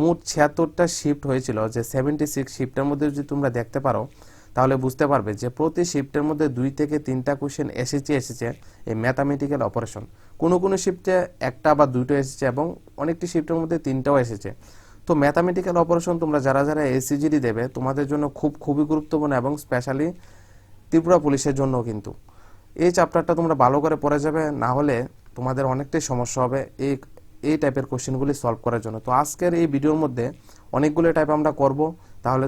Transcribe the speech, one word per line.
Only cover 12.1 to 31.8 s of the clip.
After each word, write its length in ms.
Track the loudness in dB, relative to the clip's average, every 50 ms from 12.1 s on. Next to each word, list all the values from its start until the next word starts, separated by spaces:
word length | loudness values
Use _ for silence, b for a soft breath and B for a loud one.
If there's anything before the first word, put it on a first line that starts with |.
| 0 0
এসেছে 220 | 0 -2 -4 -2 -2 -2 0
এবং 120 | 0 -2 -4 -6 -10 -16 -14 -8 -4
অনেকটি 240 | -4 -4 -2 -4 -4 -2
শিফটের 260 | -2 -2 0 0 0 -2
মধ্যে 160 | 0 0 -2 -2 -2
তিনটাও 300 | -2 -2 0 2 2 4 2 2
এসেছে। 260 | 0 -4 -8 -10 -12 -12 b b b b b b b b b -2
তো 60 | 0 2 4 4
ম্যাথমেটিক্যাল 520 | 4 4 4 2 2 0 0 0 0 2 2 2
অপারেশন 320 | 2 2 0 0 0 -2 0 0
তোমরা 160 | 0 0 2 2
যারা 140 | 2 2 2 2 2
যারা 140 | 2 0 2 2 0
এসএসসি 200 | 0 0 0 0 0
জিডি 180 | 2 2 2 2 2
দেবে 160 | 0 0 0 -2 -4 -4
তোমাদের 300 | -4 -4 -2 -2 -2 -2 -2
জন্য 140 | 0 -2 -2 -2 -2 -2
খুব, 120 | -2 -2 -2 -4 -4
খুবই 200 | -2 0 0 2 2
গুরুত্বপূর্ণ 420 | 0 -2 -2 -2 -2 0 0 2 0 0
এবং 100 | 0 0 -4 -4 -4
specially 440 | -4 -2 -2 -2 -2 -2 -2 -2 -2 -4 b b b b b b b b b b b b b -4 0
ত্রিপুরা 280 | 2 2 4 6 4 4 4
পুলিশের 300 | 2 0 2 0 0 0 0
জন্য 160 | 0 0 0 0 -2
কিন্তু 240 | -4 -6 -8 -8 -12 -14 -16 b b b b b b b b b b -2 0 2
এই 80 | 2 4
চ্যাপ্টারটা 360 | 2 2 2 2 0 2 2 0 2
তোমরা 160 | 2 2 4 4 4
ভালো 140 | 4 4 4 2
করে 120 | 2 0 0 0
পড়ে 140 | 0 0 0 0
যাবে, 160 | 0 0 0 0 -2 -2 0 0
না 60 | 0 2
হলে 180 | 2 2 2 2 0 -2 -6 -10 -18 -20 -16 -10
তোমাদের 260 | -6 -4 -2 -2 0 0 0 -2
অনেকটাই 300 | -2 -4 -4 -4 -4 -2 -2
সমস্যা 300 | -2 -2 -2 -2 0 0 0
হবে 140 | 0 0 -2 -4 -6 -8 -4 -2
এই, 60 | -2 -2 -4 -6 -12 -20 -20 -20 -20 -14 -6 -2 -2
এই 60 | 0 2
টাইপের 240 | 0 0 0 -2 -4 -4
কোশ্চেনগুলি 420 | -6 -6 -4 -4 -4 -2 0 -2 -2 -2 -2
সলভ 160 | -2 -2 -2 -2
করার 160 | -2 -2 -2 -4
জন্য। 120 | -6 -8 -8 -2
তো 40 | 0 2 2
আজকের 300 | 2 0 -2 -2 0 2 2 2
এই 60 | 2 2 2
ভিডিওর 260 | 2 2 2 2 2 0
মধ্যে 220 | -2 -2 -2 -4 -4 b b b b b b b b 0
অনেকগুলো 300 | 2 2 2 2 4 2 4 4
টাইপ 120 | 2 2 2 2
আমরা 140 | 2 2 0 2 2
করব, 180 | 2 2 2 2